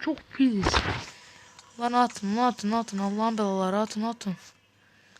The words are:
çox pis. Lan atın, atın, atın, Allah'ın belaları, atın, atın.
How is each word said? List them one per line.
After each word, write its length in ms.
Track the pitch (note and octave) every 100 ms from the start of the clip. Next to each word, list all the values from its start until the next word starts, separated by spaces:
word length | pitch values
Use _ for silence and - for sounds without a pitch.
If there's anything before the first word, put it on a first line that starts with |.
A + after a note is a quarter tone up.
çox 160 | - D4+ - -
pis. 300 | C4+ G#3 E3+ - - B2 - - - - - - - -
Lan 120 | A#3+
atın, 440 | A#3+ A#3+ - G3+ G#3+
atın, 360 | B3 A#3+ G#3
atın, 260 | A3+ A3+ G3
Allah'ın 400 | G3 G#3 A3 A3
belaları, 400 | G#3 F#3+ F#3+ G3
atın, 240 | G#3+ G#3+
atın. 340 | A3 A#3 G3+ F3+ - - _ _ _ _ _ -